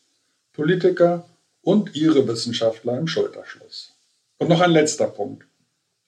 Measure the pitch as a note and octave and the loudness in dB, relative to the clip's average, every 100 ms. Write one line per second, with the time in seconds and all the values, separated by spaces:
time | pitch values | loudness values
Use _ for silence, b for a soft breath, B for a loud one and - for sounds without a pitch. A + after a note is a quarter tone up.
0 | _ _ _ _ _ - D3+ F3+ F3+ F3 | _ _ _ _ _ -6 -2 2 0 4
1 | F3 F3 - _ _ _ - G#3 - C#3 | 2 2 -8 _ _ _ 0 0 0 -2
2 | D#3+ C3+ A#2 A#2 A#2+ A2+ A2+ - A#2+ B2+ | 2 2 2 -2 -6 -2 -2 -2 -6 -4
3 | D#3+ G#2 - - - - - - - _ | -4 -2 -4 -6 -18 -20 -20 -20 -20 _
4 | _ _ _ - D3+ E3+ F3 D#3 D3+ - | _ _ _ -8 0 2 4 4 2 0
5 | G#2+ - - - _ _ _ _ _ _ | -4 -4 -12 -12 _ _ _ _ _ _